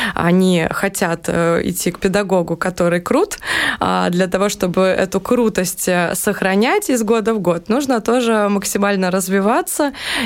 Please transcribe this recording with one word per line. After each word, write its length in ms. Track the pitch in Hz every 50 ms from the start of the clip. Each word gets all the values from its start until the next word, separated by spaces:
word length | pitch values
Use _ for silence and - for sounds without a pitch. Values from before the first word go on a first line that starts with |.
| - - -
они 520 | - - 170 175 185 190 185 180 170 160 -
хотят, 540 | - - - 196 196 - 196 170 170 170 - -
э, 340 | 175 170 170 170 170 - -
идти 260 | - 175 - - 185
к 80 | 175 -
педагогу, 560 | - 196 180 202 208 180 190 185 170 170 170
который 460 | 165 - 185 180 - 180 175 170 175
крут, 380 | 175 - 233 285 415 - - - - - - - - - - -
а 280 | - 185 185 185 185 185
для 180 | 175 180 190 180
того, 220 | 180 185 196 208
чтобы 340 | 208 - 196 185 165 185 190
эту 360 | 185 175 - 190 185 - 196
крутость, 680 | - - 247 247 240 220 208 196 185 175 - - - -
э, 260 | 180 175 175 165 -
сохранять 720 | - - 214 190 - 208 190 190 202 220 269 349 415 415 -
из 140 | 262 240 226
года 300 | 202 233 226 202 220 226
в 60 | 214
год, 300 | 175 196 165 170 - -
нужно 300 | 208 277 294 254 262 220
тоже 480 | 220 - 233 254 240 233 226 214 208 202
максимально 600 | 202 202 196 - - 202 202 202 202 190 190 180
развиваться, 800 | 175 196 180 180 190 196 190 208 247 311 339 - - - 302 277 269 - - - - 285 247